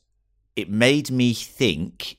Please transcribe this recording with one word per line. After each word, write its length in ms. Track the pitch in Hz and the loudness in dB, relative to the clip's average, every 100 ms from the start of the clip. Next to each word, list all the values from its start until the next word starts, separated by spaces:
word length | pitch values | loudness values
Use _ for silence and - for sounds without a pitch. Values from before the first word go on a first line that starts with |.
| _ _ _ _ _ - | _ _ _ _ _ -10
it 140 | 90 | -4
made 400 | 107 123 143 143 | 2 4 4 0
me 240 | 127 123 | 0 2
think, 840 | 110 - - 123 76 90 - - | 0 -6 -2 0 0 -6 -10 -16